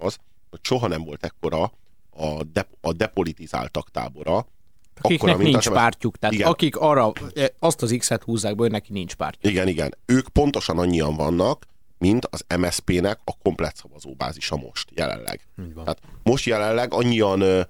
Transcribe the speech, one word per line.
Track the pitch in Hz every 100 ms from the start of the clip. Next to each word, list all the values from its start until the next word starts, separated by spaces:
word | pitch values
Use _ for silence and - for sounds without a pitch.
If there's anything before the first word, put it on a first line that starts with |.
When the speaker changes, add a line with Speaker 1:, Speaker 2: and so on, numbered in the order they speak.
Speaker 1:
az, | 87 - - - -
hogy | 85
soha | - 127 117
nem | 85
volt | 82 76
ekkora | - - 82 80 95 - - - -
a | - 78 76 78
de-, | 87 95 -
a | 82
depolitizáltak | 82 107 - 82 76 78 67 62 78 -
tábora. | - 62 67 76 95 120 - - - - -
Speaker 2:
Akiknek | - 170
Speaker 1:
Akkora, | 98 90
mint | 156
Speaker 2:
nincs | 127 110
Speaker 1:
az |
Speaker 2:
pártjuk, | 101 117 - 113 -
tehát | 107
Speaker 1:
Igen. | 110 101
Speaker 2:
akik | 165 160 -
arra, | 156 143 110 - 139
eh, | - 135 -
azt | 165 160
az | 113 123
X-et | - -
húzzák | - 113 104
be, | 104
hogy | 117
neki | 104 -
nincs | 98 87
pártja. | - 73 - 104
Speaker 1:
Igen, | 92 92
igen. | 80 73 - -
Ők | 127 127
pontosan | - 147 110 - 85
annyian | 90 87 76 78
vannak, | 76 85 101 147 - - - -
mint | 90 117 -
az | - - 90
M |
S | 90
Zp-nek | - - 90 92 110
a | - -
komplet | 101 80 80 -
szavazóbázisa | - 73 71 67 65 69 - 78
most | 62 - -
jelenleg. | - 73 50 57 - - -
Speaker 2:
Így | 87
van. | 80
Speaker 1:
Tehát | 82 80 - -
most | - 131
jelenleg | - 110 104 113 120
annyian, | 95 120 117 101 95
ö, | 95 92 90